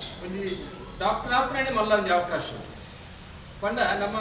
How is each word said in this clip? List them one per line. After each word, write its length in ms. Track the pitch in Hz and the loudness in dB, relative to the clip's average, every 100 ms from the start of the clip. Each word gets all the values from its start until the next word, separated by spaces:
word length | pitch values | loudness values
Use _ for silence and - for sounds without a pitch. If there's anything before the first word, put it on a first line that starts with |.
| - - | -10 -8
ಒಂಜಿ 220 | 180 190 196 - 143 - - - | -6 -4 -4 -4 -8 -10 -10 -2
ಡಾಕ್ಟರ್ 340 | 190 226 240 | 0 0 2
ಆಪರೇಷನ್ 440 | 247 262 277 262 233 | 2 4 2 2 2
ಮಲ್ಲ 160 | 214 | 6
ಒಂಜಿ 180 | 208 185 | 4 6
ಅವಕಾಶ 320 | 175 175 156 - | 4 4 -2 -2
ಉಂಟು. 180 | - - - - - - - - - - - | -8 -12 -14 -14 -16 -16 -16 -16 -16 -14 -4
ಪಂಡ 180 | 202 240 | 0 2
ನಮ್ಮ 400 | 196 202 202 214 | 4 4 2 0